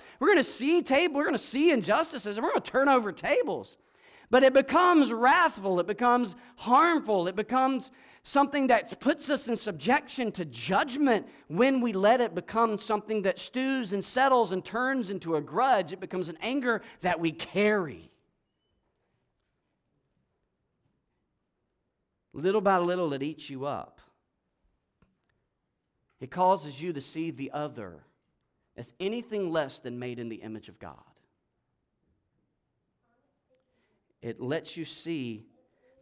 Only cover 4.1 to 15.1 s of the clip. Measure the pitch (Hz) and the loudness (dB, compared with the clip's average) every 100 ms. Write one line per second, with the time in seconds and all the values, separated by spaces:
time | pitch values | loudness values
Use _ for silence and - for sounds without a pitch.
4.1 | - _ 247 262 269 269 302 359 339 254 | -20 _ 4 6 6 4 4 6 6 4
5.1 | 226 247 339 320 214 196 180 170 208 240 | 4 4 6 4 0 -2 0 0 0 2
6.1 | 247 226 170 - - 220 254 339 320 220 | 2 0 -8 -20 -10 2 4 6 2 2
7.1 | 202 170 190 214 254 262 262 - - - | 0 0 -4 -2 0 0 -2 -8 -18 -20
8.1 | _ - 285 285 294 262 233 175 - 254 | _ -2 2 2 2 2 2 0 -2 -2
9.1 | 330 - 285 226 226 - 160 156 285 - | -2 -2 -4 -2 -6 -6 -4 0 0 -2
10.1 | - 233 - 160 120 117 190 302 254 277 | -6 -6 -6 -10 -8 -2 0 0 0 2
11.1 | 208 - - - 170 254 269 240 190 202 | 2 -2 -16 -6 2 2 2 0 2 4
12.1 | 247 233 165 - 220 226 202 - 214 214 | 4 2 -4 -4 0 0 0 -2 -4 -2
13.1 | 214 190 185 - 254 262 269 214 196 190 | -2 -2 -4 -6 -4 -2 -2 -2 -4 -2
14.1 | 254 269 254 208 185 - 220 254 269 190 | 0 4 4 2 -2 -4 -4 -2 -2 -4